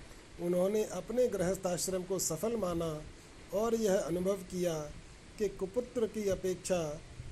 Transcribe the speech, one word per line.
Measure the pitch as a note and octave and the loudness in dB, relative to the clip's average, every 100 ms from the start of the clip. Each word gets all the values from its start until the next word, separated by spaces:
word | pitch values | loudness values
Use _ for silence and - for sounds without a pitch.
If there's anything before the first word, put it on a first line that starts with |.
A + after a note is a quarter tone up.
| - - - - | -16 -18 -16 -4
उन्होंने | F3 F3+ F#3+ G#3+ G#3 | 0 4 4 2 0
अपने | F3+ D#3+ A#3+ A#3+ | -2 -2 2 2
गृहस्थाश्रम | F#3+ F3 F#3+ F#3 E3+ - F#3 | 4 2 2 0 0 0 -2
को | F3+ F#3+ | 0 0
सफल | - D#3 A3 A#3 | 0 0 0 0
माना | F3+ E3+ E3 D#3 D3+ - - - - | 0 0 0 -2 -8 -14 -18 -18 -4
और | F#3+ A3+ | 0 2
यह | A3+ G#3+ F#3 | 4 6 4
अनुभव | C#3 F3 F3+ G3 F#3 | 4 2 2 0 -2
किया | F3+ F3 D#3+ D3+ - - - - - | 0 0 0 -4 -10 -14 -16 -14 -2
कि | G3+ | -2
कुपुत्र | - F#3 B3 B3 B3 A3 | 0 -4 -2 -2 0 0
की | A3 G3+ | 2 2
अपेक्षा | F#3 F#3+ F3+ - F3+ D#3 D3+ - - - | 2 2 0 2 2 0 -4 -10 -12 -10